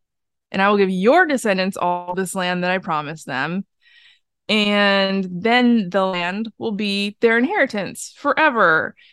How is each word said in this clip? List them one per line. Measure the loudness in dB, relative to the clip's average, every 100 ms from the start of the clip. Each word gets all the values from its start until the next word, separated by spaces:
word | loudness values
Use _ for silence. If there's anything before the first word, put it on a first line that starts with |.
| _ _ _ _ _
And | 0
I | 2
will | 2
give | 2
your | 2 4 4 4
descendants | 0 0 -2 -2 -2
all | -2 -2 -4 -6
this | -6 -4
land | -4 -2
that | -2
I | -4
promised | -4 -4 -6 -10 -8
them. | -6 -4 -4 -8 _ _ _ _ _ _ _ -2
And | 0 2 2 4 2 2 0 -2
then | -4 0 4 4 2 2
the | 0 0
land | -2 -4 -4 -8 -8
will | -6
be | -4 -2 -2 -4 0
their | 2 2
inheritance | 0 0 0 -2 -8 -10 -16 -6
forever.'" | -2 2 2 2 2 2 -2 -8 -20